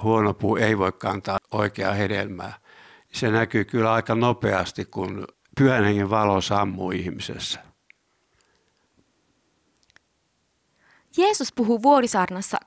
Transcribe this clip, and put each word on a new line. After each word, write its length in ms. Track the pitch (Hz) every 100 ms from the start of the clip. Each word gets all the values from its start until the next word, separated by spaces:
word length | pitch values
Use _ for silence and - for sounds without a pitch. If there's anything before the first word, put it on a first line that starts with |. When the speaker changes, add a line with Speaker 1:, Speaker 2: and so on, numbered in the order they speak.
Speaker 1:
huono 320 | 110 113 104
puu 220 | 98 101 104
ei 220 | 110 107
voi 140 | 95
kantaa 460 | - - 98 98 98 -
oikeaa 440 | 110 104 104 98
hedelmää, 640 | 101 98 101 101 90 95 - _ - - - _
se 180 | - 123
näkyy 340 | 110 113 113
kyllä 280 | 101 120 110
aika 220 | 113 -
nopeasti, 680 | 113 120 117 107 95 90 -
kun 420 | 104 - 95 101 - - _ -
pyhän 260 | 135 127
hengen 260 | 104 104 98
valo 300 | 107 104 95
sammuu 500 | - 101 101 95 92
ihmisessä. 680 | 92 90 101 - - - - - _ _ _ _ _ _ _ _ _ _ _ _ _ _ _ _ _ _ _ _ _ _ _ _ _ _ _ _ _ _ _ _ _ _ -
Speaker 2:
Jeesus 360 | 381 415 269
puhuu 300 | - 220 233
vuorisaarnassa 800 | 247 285 240 208 180 185 196 -